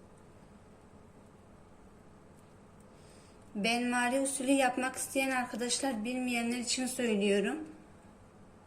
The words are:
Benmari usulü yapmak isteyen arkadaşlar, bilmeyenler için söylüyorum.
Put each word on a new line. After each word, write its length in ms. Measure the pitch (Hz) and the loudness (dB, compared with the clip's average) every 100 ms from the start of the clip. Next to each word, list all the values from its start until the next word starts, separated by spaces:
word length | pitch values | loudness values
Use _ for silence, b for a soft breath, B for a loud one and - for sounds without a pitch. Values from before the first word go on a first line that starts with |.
| - - - - - - - - - - - - - - - - - - - - - - - - - - - - - B B B B B B | -20 -20 -20 -20 -20 -20 -20 -20 -20 -20 -20 -20 -20 -20 -20 -20 -20 -20 -20 -20 -20 -20 -20 -20 -20 -20 -20 -20 -20 B B B B B B
Benmari 640 | 208 226 240 247 247 240 269 | -2 2 2 2 0 2 2
usulü 300 | 269 - 254 | 0 -2 2
yapmak 460 | 269 254 254 254 - | 4 4 2 -2 -4
isteyen 340 | - 277 269 | -4 0 0
arkadaşlar, 760 | 254 240 220 240 - 269 220 | 0 -2 -4 -2 0 -2 -2
bilmeyenler 540 | 233 254 254 240 233 247 | -2 -2 -2 0 0 -2
için 280 | 226 254 254 | -2 -2 -2
söylüyorum. 840 | - 233 202 202 202 214 311 - - - - - - - - - - | -2 0 2 4 2 2 -2 -8 -16 -20 -20 -20 -20 -20 -20 -20 -20